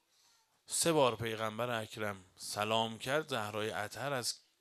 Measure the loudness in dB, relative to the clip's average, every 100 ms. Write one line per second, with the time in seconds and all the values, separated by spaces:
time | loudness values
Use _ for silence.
0 | _ _ _ _ _ _ -6 0 4 6
1 | 6 4 -2 -2 -4 -2 -2 -2 -4 -4
2 | -4 -6 -12 -16 -8 -2 2 4 2 -2
3 | -2 -2 0 -2 -2 -2 -2 -2 -4 -6
4 | -4 -2 -2 -6 _ _